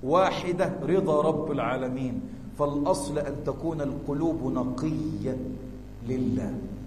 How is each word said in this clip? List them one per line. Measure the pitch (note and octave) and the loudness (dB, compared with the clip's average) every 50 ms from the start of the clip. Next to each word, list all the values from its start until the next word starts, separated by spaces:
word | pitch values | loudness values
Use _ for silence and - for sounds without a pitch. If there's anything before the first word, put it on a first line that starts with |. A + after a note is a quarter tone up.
| - | 2
واحدة، | B2+ D#3 F3+ F#3+ F3+ - - - F3+ F3 F3 F#3+ - - - - | 4 6 6 6 6 4 0 -2 -2 2 2 2 2 2 -2 0
رضا | - F3 G3 - - D3+ D3 D3 | 2 4 4 4 4 4 4 6
رب | D#3 D#3 D3+ D3 D3 | 4 2 2 0 0
العالمين، | D3 C3+ A#2 A#2 B2+ B2+ B2+ B2+ B2+ C3 C3 B2+ A#2 - - - - - - - - - | 0 0 0 0 0 0 0 -2 -2 -2 -2 -2 -2 -4 -6 -6 -10 -10 -12 -12 -2 0
فالأصل | D3 C#3+ C#3 D3 C#3+ C#3+ - - - D#3 D3+ D3+ | 0 2 2 0 2 2 2 2 2 -2 -2 -2
أن | C#3+ C3+ C#3+ C3+ - | -2 -2 -4 -4 -2
تكون | C#3+ C3 - D#3+ E3 D#3+ D#3+ | -4 -4 -2 -2 -2 -2 0
القلوب | D3 C3 B2+ - - - C#3+ C#3+ D#3 E3 D3+ C3+ B2+ C3 B2+ | -2 -2 -2 -4 -4 -2 -2 2 2 2 2 0 0 0 0
نقية | B2+ B2 B2+ B2+ - D#3 D#3 D#3 - - - - - - C3 B2+ B2+ B2+ B2+ B2+ - - - - - - - - - A2+ A#2 | 0 0 0 0 0 0 0 0 0 -2 -2 -2 -2 -2 -2 -2 -4 -4 -6 -8 -8 -10 -10 -12 -12 -14 -14 -14 -10 -6 -4
لله | C3 B2+ B2+ G#2+ B2 B2+ A#2 - - - G2 - - - - | -2 0 2 2 2 0 0 -2 -4 -4 -6 -6 -8 -8 -10